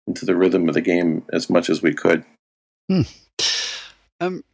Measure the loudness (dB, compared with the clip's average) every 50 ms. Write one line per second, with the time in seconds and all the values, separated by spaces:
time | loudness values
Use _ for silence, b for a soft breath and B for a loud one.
0 | _ -8 -8 -4 -2 0 2 4 4 4 4 4 2 2 0 0 0 2 2 2
1 | 2 0 0 -2 -4 -6 -6 -4 -2 0 0 0 2 0 -2 0 0 0 0 0
2 | 2 2 2 2 0 -6 _ _ _ _ _ _ _ _ _ _ _ -2 0 0
3 | 0 0 -4 -12 _ _ _ B B B B B B B B B B B B B
4 | B _ _ -8 -6 -6 -6 -8 -12 _